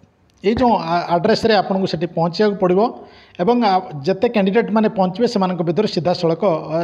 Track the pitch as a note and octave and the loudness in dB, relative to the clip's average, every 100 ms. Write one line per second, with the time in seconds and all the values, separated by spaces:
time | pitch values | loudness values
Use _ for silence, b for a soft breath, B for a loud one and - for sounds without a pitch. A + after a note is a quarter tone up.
0 | _ _ _ _ G3 A#3 B3 F#3+ E3 F3 | _ _ _ _ -2 2 2 2 0 -2
1 | - F3 G3 G#3+ A3+ G3+ - F#3+ F#3 E3 | 0 0 2 2 2 2 2 -2 -2 -4
2 | E3+ E3 E3+ E3+ G#3+ G3 F#3 F3+ B3 - | -4 -2 -2 0 0 2 2 2 2 -2
3 | B B B - F3+ A#3+ G#3+ F#3 F#3 D3 | B B B -4 0 2 2 0 -2 -8
4 | C#3 F#3+ A#3+ A3 F#3+ A3+ G3 A3 G#3+ F#3+ | -4 -2 0 2 2 2 0 0 0 0
5 | F#3 F#3 A#3+ G3+ F#3 F3+ E3+ D#3 G#3+ F3+ | -2 0 -2 0 -2 -2 -2 0 -2 -2
6 | D#3 F3 E3 E3 G3+ D#3+ D3+ D#3+ | -2 0 0 0 0 -2 -4 -4